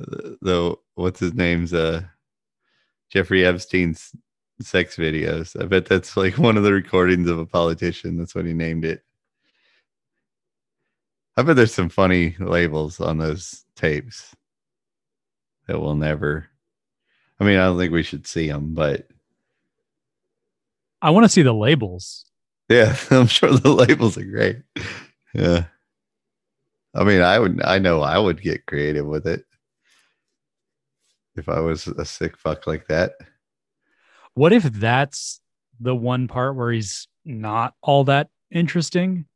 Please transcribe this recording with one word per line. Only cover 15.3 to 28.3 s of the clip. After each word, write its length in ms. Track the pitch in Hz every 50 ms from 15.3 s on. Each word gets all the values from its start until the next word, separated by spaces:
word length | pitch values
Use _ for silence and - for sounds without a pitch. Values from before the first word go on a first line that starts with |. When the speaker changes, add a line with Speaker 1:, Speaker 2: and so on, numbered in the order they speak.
| _ _ _ _ _ _ _ -
Speaker 1:
that 120 | 82 78
we'll 160 | 76 76 76
never, 540 | 73 78 76 76 73 - 73 73 80 80 - _ _ _ _ _ _ _ _ _ _ _ _ _ _ _ _ _ -
I 60 | 101
mean, 120 | 104 98 95
I 80 | 92
don't 120 | 92 87 87
think 160 | 90 85 82
we 100 | 85 78
should 240 | - - 71 - -
see 220 | - 82 80 76
'em, 240 | 73 71 73 78 80
but 340 | 80 78 73 69 - - _ _ _ _ _ _ _ _ _ _ _ _ _ _ _ _ _ _ _ _ _ _ _ _ _ _ _ _ _ _ _ _ _ _ _ _ _ _ _
Speaker 2:
I 100 | - 156
wanna 180 | 160 208 233 202
see 140 | - 190 147
the 100 | 127 113
labels. 720 | 107 107 127 165 139 113 92 90 90 - - - - - _ _ _ _ _ _ _ _ -
Speaker 1:
Yeah, 300 | 113 123 110 104 - - -
<laughs> 80 | -
I'm 160 | 131 127 123 113
sure 240 | - - - - 135
the 180 | 127 - 147 139
labels 440 | - 127 120 107 - 117 110 90 -
are 80 | 98
great. 320 | 98 104 110 110 98 98 120 - _ - - - - - - - _ _ _ _ _ -
Yeah. 320 | 107 92 87 87 85 85 - _ _ _ _ _ _ _ _ _ _ _ _ _ _ _ _ _ _ _ _ _ _ _ _ -
I 100 | - 95
mean, 160 | 101 101 92
I 180 | 87 90 98 117
would, 220 | 117 92 82 80 -
I 160 | - 92 95
know 220 | 95 90 82 78
I 160 | 73 73 80 98
would 240 | 107 92